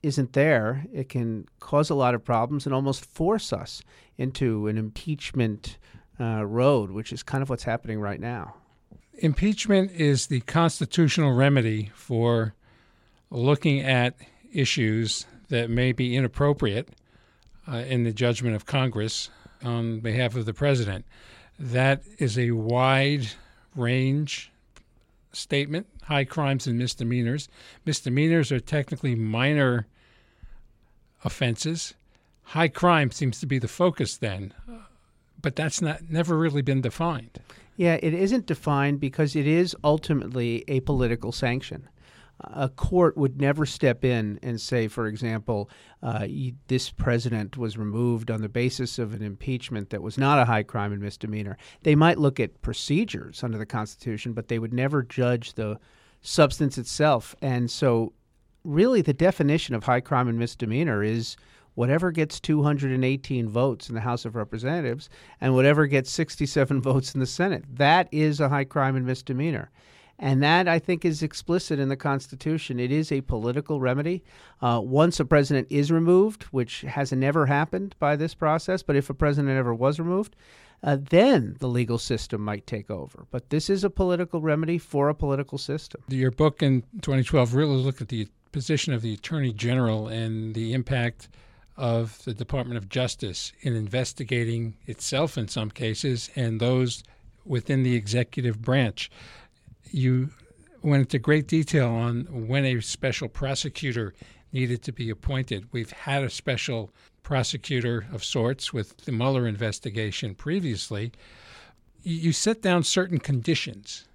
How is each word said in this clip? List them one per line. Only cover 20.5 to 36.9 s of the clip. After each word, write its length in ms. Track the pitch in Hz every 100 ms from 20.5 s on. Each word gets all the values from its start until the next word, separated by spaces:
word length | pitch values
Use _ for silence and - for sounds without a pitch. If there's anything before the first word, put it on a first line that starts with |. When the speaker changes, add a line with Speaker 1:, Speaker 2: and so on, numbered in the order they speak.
Speaker 2:
president. 520 | 104 143 135 104 95 - - - - - -
That 460 | 139 123 131 139 - -
is 180 | 139 110
a 140 | 120
wide 800 | 117 110 120 131 135 139 147 110 - - _ _ -
range 720 | 120 127 131 143 151 - - _ _ - _ _ _ _ _
statement, 540 | - - 143 143 156 208 -
high 220 | - 147
crimes 420 | 135 - 139 135 131
and 100 | 120
misdemeanors. 720 | 123 - 117 123 117 143 - - - -
Misdemeanors 680 | - 147 131 127 156 165 139
are 80 | 131
technically 560 | - 151 135 139 139
minor 720 | 117 110 113 131 151 131 120 104 _ _ _ _ _ - - - _ _ _ _ _
offenses. 680 | 160 - 123 113 156 165 - - _ _ _ _
High 240 | - 160 165
crime 460 | - 175 165 135
seems 260 | - 135 113
to 80 | 139
be 140 | 135
the 80 | 113
focus 480 | - 180 - 131 -
then, 360 | 110 95 98 - -
uh, 100 | 233 - _ _ _ _ -
but 140 | 143
that's 260 | 135 156 -
not, 300 | 160 156 165
never 260 | 160 170 160
really 260 | 165 143
been 180 | 131 135
defined. 580 | 123